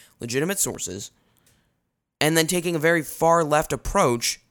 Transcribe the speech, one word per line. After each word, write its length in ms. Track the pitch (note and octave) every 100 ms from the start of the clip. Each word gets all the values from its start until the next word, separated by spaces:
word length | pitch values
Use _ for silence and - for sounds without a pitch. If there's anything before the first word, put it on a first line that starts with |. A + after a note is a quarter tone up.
| - -
legitimate 380 | A#2+ B2+ E3 G3
sources, 540 | - - - F#2+ - _ _ _ _ _ _ _ _ _ _ -
and 160 | D3 D#3+
then 120 | D#3+
taking 280 | F3+ E3+ E3+
a 40 |
very 240 | D#3+ E3+
far 400 | C#3+ - E3 E3+
left 280 | D3+ D3+ D#3
approach 720 | C#3 - G3+ D#3+ A#2+ - - _